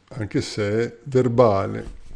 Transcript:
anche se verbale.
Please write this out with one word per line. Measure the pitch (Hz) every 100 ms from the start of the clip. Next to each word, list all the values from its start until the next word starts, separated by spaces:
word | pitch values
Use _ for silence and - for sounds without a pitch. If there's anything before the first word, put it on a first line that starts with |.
| _
anche | - 107 139
se | - - 101 110 120 -
verbale. | 143 131 123 117 120 98 101 107 104 - -